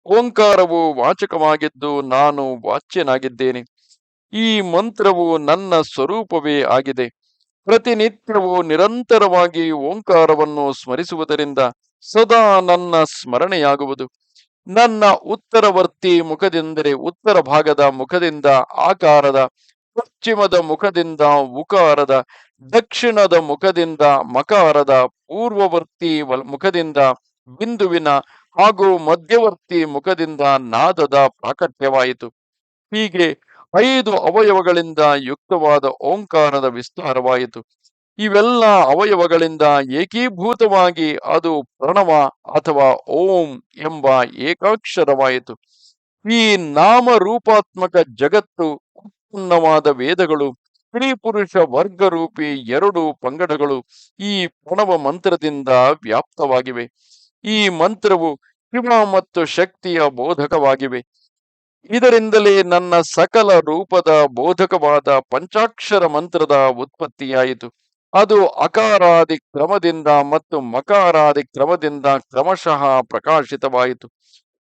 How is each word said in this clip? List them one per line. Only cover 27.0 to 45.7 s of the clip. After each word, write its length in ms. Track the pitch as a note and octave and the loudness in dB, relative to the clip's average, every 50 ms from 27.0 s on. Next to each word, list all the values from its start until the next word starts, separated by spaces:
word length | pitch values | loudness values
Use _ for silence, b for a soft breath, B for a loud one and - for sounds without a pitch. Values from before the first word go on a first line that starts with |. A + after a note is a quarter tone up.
| C#3 C3 B2 - _ _ _ _ _ B2+ | 2 2 0 -2 _ _ _ _ _ _
ಬಿಂದುವಿನ 600 | B2+ C3 G#3+ A#3 A#3+ G#3 G3+ F#3 E3+ E3+ D#3 D3 C#3+ C3+ - b b b b b b F3 | -14 -10 -10 -8 -4 -2 -2 -2 -2 -2 0 0 0 0 -2 b b b b b b 2
ಹಾಗೂ 380 | G3 G#3+ G#3 F#3 G3 G3 F#3 E3+ | 2 2 2 2 2 2 2 0
ಮಧ್ಯವರ್ತಿ 880 | D#3+ D3+ E3+ E3+ D#3+ D3+ A3+ A#3 A3 G#3+ F#3 - _ - F3 E3+ D#3+ | 0 -2 -2 -2 0 0 0 2 2 0 -2 -4 _ -4 -2 -2 -2
ಮುಖದಿಂದ 560 | D3+ C#3+ C#3+ C3+ F#3 F#3 D#3+ E3 D#3 D#3 C#3 C#3+ C#3 C3+ C3 | -2 -4 -6 -4 -4 -4 -4 -4 -6 -4 -2 0 0 0 0
ನಾದದ 680 | C3 A#2 A2+ A#2 D3 F3+ F3+ - D3 C3+ C#3 C#3 C#3 B2+ | -2 -2 -2 0 0 0 0 0 -2 0 2 2 2 2
ಪ್ರಾಕಟ್ಯವಾಯಿತು. 1000 | - _ - A2+ C#3 - F3 D#3 - - C3+ C3+ C3+ C3 B2+ B2+ B2+ - B2 A2+ - _ _ _ _ _ _ _ _ _ _ _ G#3 | 0 _ -10 -10 -6 -4 -6 -6 -4 -4 -4 -2 0 0 0 -2 -4 -8 -12 -18 -18 _ _ _ _ _ _ _ _ _ _ _ -6
ಹೀಗೆ 440 | G#3+ A3 G3+ E3 F3 E3+ D#3 D3 - b b b b b b - F#3 | -6 -4 -2 0 0 0 0 -2 -4 b b b b b b 0 2
ಐದು 400 | A#3 C4 C4 C4 G3+ G#3+ G3+ - | 2 2 2 0 0 -2 -2 -2
ಅವಯವಗಳಿಂದ 800 | - D#3+ F3 A3 G#3+ G#3 G3 F#3 F3 F3+ F3 F3 E3+ E3 D#3+ D3+ D3+ D3 C#3+ | -2 0 2 2 4 4 2 2 2 0 0 0 -2 -4 -2 0 2 2 2
ಯುಕ್ತವಾದ 720 | C#3+ C3 B2 C#3+ - _ - F#3+ E3 D#3 D3+ D3 C#3+ C#3 | 0 -2 -6 -10 -10 _ -4 -2 0 2 2 2 2 0
ಓಂಕಾರದ 800 | C3+ - - - C#3 F3+ G#3 G#3 - - D#3+ D3+ D3 C#3 C#3 C3+ | -2 -4 -4 -4 -4 -4 -6 -6 -2 0 2 2 2 0 0 -2
ವಿಸ್ತಾರವಾಯಿತು. 1000 | C3 A#2+ A#2+ A#2+ - _ - F3+ D3 B2+ B2+ B2+ B2+ B2+ B2 B2+ A#2 - A#2 A2 _ _ _ _ _ _ _ _ _ _ - | -2 -4 -6 -12 -14 _ -10 -8 -6 -4 -2 -2 0 0 -2 -2 -6 -10 -14 -20 _ _ _ _ _ _ _ _ _ _ -8
ಇವೆಲ್ಲ 480 | G#3+ G#3+ G3 G#3 G#3+ A#3+ B3 A#3+ A3+ | -4 0 2 2 2 2 2 2 4
ಅವಯವಗಳಿಂದ 960 | G#3+ G#3 F#3 E3 C3 C#3+ F3 G#3 A3 G3+ F3 F3 E3 E3 E3 E3 D#3+ D#3 D3+ D3+ D3 C#3+ C#3+ C#3 B2+ | 4 6 4 4 4 2 2 2 2 2 2 2 2 2 0 0 0 -2 0 2 2 2 2 0 -2
ಏಕೀಭೂತವಾಗಿ 1300 | B2+ D3+ F3 - - A#3 B3 B3+ G3 F3 F#3 A3+ A#3+ - A3+ G#3 G3 F#3+ F3+ F3+ F3 D#3+ D#3+ D3+ D3 - - | -4 -4 -4 -4 -4 -4 -4 -4 -6 -6 -6 -4 -2 0 0 2 4 4 2 2 0 -2 -4 -4 -4 -6 -4
ಅದು 400 | - D#3+ E3 D#3+ E3 D#3+ D3 B2+ | -2 -2 -2 0 -2 -4 -4 -6
ಪ್ರಣವ 480 | - _ _ C3 D3 F3+ G3+ G3 E3+ D#3 D3+ C#3 C3+ - _ _ - - | -10 _ _ -4 -2 0 0 2 2 2 2 2 0 -2 _ _ -6 -4
ಅಥವಾ 400 | D3+ - E3+ D3+ C#3 C3+ C3 B2 - - - | -4 -2 0 2 2 4 4 2 0 -2 -4
ಓಂ 540 | - D#3+ F3+ F#3+ F#3+ F3+ E3 D3 B2+ - - _ _ | -4 -2 0 0 0 0 -2 -4 -8 -14 -20 _ _
ಎಂಬ 300 | - D3+ D#3 D#3+ D3+ C3+ C3+ C3 B2+ B2 A#2 - | -12 -10 -10 -8 -2 0 2 2 2 0 -2 -4
ಏಕಾಕ್ಷರವಾಯಿತು. 1200 | - B2+ D#3 E3+ - F3 G3+ A3+ G#3+ - - - F#3+ D#3 C#3+ C#3 C3+ C3+ C3 B2+ B2+ B2 - A2 - _ _ | -8 -6 -6 -6 -2 -2 -2 -2 -2 -6 -6 -4 -2 0 0 0 0 0 0 -2 -4 -6 -10 -18 -20 _ _